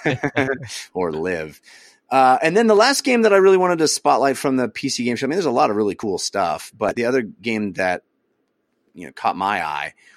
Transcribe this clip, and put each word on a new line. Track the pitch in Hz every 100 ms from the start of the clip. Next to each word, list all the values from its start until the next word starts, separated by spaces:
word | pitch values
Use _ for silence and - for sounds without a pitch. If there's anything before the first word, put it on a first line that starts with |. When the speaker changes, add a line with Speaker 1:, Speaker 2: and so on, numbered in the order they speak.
Speaker 1:
<laughs> | 156 139 143 147 135 131 110 -
Speaker 2:
<laughs> | - -
Or | 90
live. | 78 87 87 78 - _ - - _ -
Uh, | 131 131 127
and | 160 185
then | 226
the | 208
last | 240 269
game | 277 240
that | 220
I | 196
really | 190 190
wanted | 180 175
to | 151
spotlight | - 143 127 139 127
from | 147 131
the | 120
P | - 135
C | -
Game | 120 117
Show, | 131
I |
mean, | 170
there's | 165
a |
lot | 123 147
of | 104
really | 104
cool | 87 110 87
stuff, | - 101 87 78 - -
but | 104 120
the | 120
other | 131
game | 107 - 117 110 104
that, | 90 92 90 - _ _ _ _ _ _ _ _ -
you | 78
know, |
caught | - 113 82
my | 98 101
eye | 80 73 76 - _